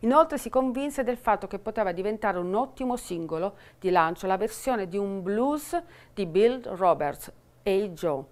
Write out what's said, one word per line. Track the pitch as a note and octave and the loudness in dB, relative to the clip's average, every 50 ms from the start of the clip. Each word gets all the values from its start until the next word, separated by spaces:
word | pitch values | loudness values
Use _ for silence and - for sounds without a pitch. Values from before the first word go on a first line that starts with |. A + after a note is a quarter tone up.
| - | 2
Inoltre | A3+ C4 D4+ D#4+ D#4+ D4 C4 | 6 6 6 6 6 2 -4
si | - - | -6 0
convinse | - B3+ C4 C4 A#3+ C4 C#4 D4 C#4 - B3+ | 0 2 2 2 0 -2 -4 -2 -2 -2 -2
del | A3+ B3 | -2 -2
fatto | A#3+ - - G#3 G3 - F#3 | 0 0 0 0 0 0 -6
che | - G3 | -10 -8
poteva | - A3 G#3+ A3+ G#3+ F#3+ | -8 -6 -4 -2 -2 0
diventare | F3 E3+ F#3 G3+ A3 G#3+ - G#3 F#3+ F3+ | -2 -2 -2 -4 -4 -2 -2 -2 0 0
un | F3 F3+ F#3 | -2 0 0
ottimo | G#3+ C4 C4 - - C4 B3+ B3 | 0 -2 -2 -4 -6 -4 -4 -4
singolo | A#3+ - - F#3 E3+ E3 D#3+ D#3+ D#3+ F3 G3+ G3+ - - - - _ | -4 -6 -6 -6 -6 -6 -6 -4 -4 -4 -4 -6 -8 -16 -20 -18 _
di | - F#3 | 0 4
lancio | F3+ F3+ E3 D#3+ E3 - - F#3+ | 4 6 4 4 2 -2 0 0
la | F#3+ | 0
versione | F#3 G#3 A3 - - - C4+ B3+ A3 F#3+ | 0 0 -4 -6 -4 -2 -2 -2 -2 -2
di | F3+ E3+ | -4 -4
un | G3+ G3+ G3 G3 G3 F3+ | -4 -2 -2 -4 -4 -4
blues | F#3 G3+ A3 B3 C#4 D4 D4+ D4 - - F4 E4+ - - - - - _ | -2 0 0 2 0 0 -2 -4 -4 -6 -6 -6 -8 -14 -20 -20 -12 _
di | - G3 | -6 -6
Bill | E3+ D#3 F#3+ G#3+ A#3 B3+ C4 A#3+ - G3 | 0 4 4 4 4 4 0 -6 -10 -4
Roberts, | F3 F#3+ F3+ D#3+ C#3 D3+ C#3+ - - - - - - _ _ _ _ _ | 2 4 4 4 4 0 -2 -4 -6 -12 -16 -18 -20 _ _ _ _ _
Hey | G#3 F#3+ F#3+ G#3 G3+ | 0 0 2 0 -2
Joe, | E3+ - - E3 C#3+ C3+ C3+ - | -6 -4 -2 -2 -2 -2 -4 -10